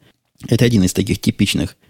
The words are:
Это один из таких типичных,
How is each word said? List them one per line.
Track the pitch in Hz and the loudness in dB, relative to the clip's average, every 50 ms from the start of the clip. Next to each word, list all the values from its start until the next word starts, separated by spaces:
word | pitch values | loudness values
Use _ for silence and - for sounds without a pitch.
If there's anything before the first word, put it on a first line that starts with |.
| _ _ _ _ _ _ _ _ - - | _ _ _ _ _ _ _ _ -2 -2
Это | 120 110 123 | 0 2 2
один | 120 117 101 92 | 2 4 2 2
из | 90 | 2
таких | - 95 95 104 - - | 0 -2 -2 -2 -4 -2
типичных, | - 113 - - 107 - - 76 - - - _ _ _ | -2 -2 0 0 -2 -2 0 -2 -4 -6 -8 _ _ _